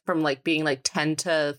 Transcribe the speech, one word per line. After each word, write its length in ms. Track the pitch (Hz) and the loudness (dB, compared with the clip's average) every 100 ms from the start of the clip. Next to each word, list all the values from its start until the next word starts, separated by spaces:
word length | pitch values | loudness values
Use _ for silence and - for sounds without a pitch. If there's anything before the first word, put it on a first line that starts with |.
| - | -2
from, 160 | 165 | 0
like, 200 | 151 139 | 0 0
being, 220 | 170 156 | 0 0
like, 160 | 156 139 | 0 -2
ten 340 | - 170 151 151 | -2 -2 0 0
to 420 | 180 160 147 | 0 0 0